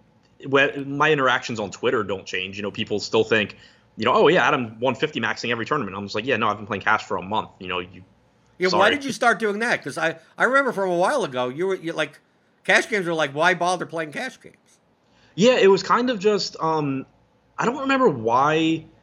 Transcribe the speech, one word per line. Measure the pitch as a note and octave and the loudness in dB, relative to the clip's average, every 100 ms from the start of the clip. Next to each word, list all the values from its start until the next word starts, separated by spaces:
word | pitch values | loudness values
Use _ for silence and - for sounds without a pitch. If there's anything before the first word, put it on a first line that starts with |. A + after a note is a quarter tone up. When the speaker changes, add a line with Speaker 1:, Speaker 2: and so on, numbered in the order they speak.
| _ _ _ _ C#3 | _ _ _ _ -2
Speaker 1:
when, | C#3 C#3 C#3+ C#3 C#3+ | 2 2 -2 -8 -2
my | D3+ | 0
interactions | D3 C3 B2+ - A2 | 2 2 0 -4 -6
on | G2 | -6
Twitter | - A#2 B2 | -4 -2 -2
don't | G2+ F#2+ F#2 | -2 -8 -8
change. | F#2 F#2+ G2 | -8 -8 -8
You | |
know, | G2+ | -8
people | F#2 G#2+ G#2 | -8 -6 -6
still | - A2+ | 0 0
think, | A2 A2+ G2 - - _ _ - | 2 2 0 -6 -20 _ _ -2
you | |
know, | A2 | 2
"Oh, | G#3 D#3+ | 4 6
yeah, | E3+ B2 | 6 2
Adam | C#3+ A2+ A2 | 0 -4 -2
one | B2+ | -2
fifty | B2 D3+ B2+ | -2 -4 -2
maxing | A2 - A#2 | -4 -4 -4
every | A#2 A2 | -4 -2
tournament." | D3 G2 F#2+ | -4 -4 -8
I'm | |
just | G2+ G#2+ | -6 -6
like, | B2+ | -2
"Yeah, | A2+ | 0
no, | A2+ | 0
I've | G#2+ | -2
been | G#2 | -6
playing | G2+ | -4
cash | G#2 G#2+ - | 0 0 0
for | F#2+ | -6
a | |
month." | F#2 G#2+ F2 - | -4 -6 -6 -14
You | F#2 | -8
know, | F2+ | -8
you | F2+ F2+ - _ _ _ _ - | -8 -16 -20 _ _ _ _ -4
Speaker 2:
Yeah, | F3+ | 0
why | |
Speaker 1:
sorry. | - G#3 | 4 4
Speaker 2:
did | C#4+ C#4 | 2 -4
you | |
start | - A#3 F#3+ | 0 2 2
doing | G#3+ G3+ | -2 -2
that? | A#3 E3+ | -2 -2
'Cause | C#3+ D3+ | -4 -4
I, | D#3+ D#3+ _ - | -4 -4 _ -2
I | |
remember | G3+ C4+ C4 | 2 2 0
from | F#3+ F#3+ | -2 0
a | F3 | 2
while | F#3+ F#3+ | 2 0
ago, | E3+ B2+ B2+ | -2 -2 -4
you | C#3 F#3+ | -2 -4
were, | F#3 | -4
you, | D#3+ | -6
like, | D#3+ D3+ - _ _ _ _ - | -4 -6 -8 _ _ _ _ 2
cash | G#3+ - | 2 2
games | G#3+ F3 | -4 -2
were | |
like, | D#3+ D3 | -2 -2
"Why | C#3+ F3 | 2 2
bother | F3 F3 F3+ D3 | 2 0 -2 -4
playing | E3 D#3 | -8 -8
cash | B3+ B3+ - | -8 -10 -10
games?" | - _ _ _ _ _ _ _ _ - | -20 _ _ _ _ _ _ _ _ 2
Speaker 1:
Yeah, | A#3 A#3+ | 4 6
it | G3 | 6
was | F#3+ | 6
kind | - A3+ B3 | 4 0 2
of | G#3+ | 0
just, | G#3 G3+ - - | 0 0 -2 -4
um, | D#3+ D#3 D3 C3+ - _ _ _ _ - | -2 0 -2 -4 -8 _ _ _ _ -4
I | F#3 | -2
don't | C#4 | -2
remember | C4+ C4+ A#3+ | -2 2 2
why, | B2+ A2 B2 C#3+ D#3+ D#3+ D#3+ - _ | 2 2 2 4 2 2 -2 -6 _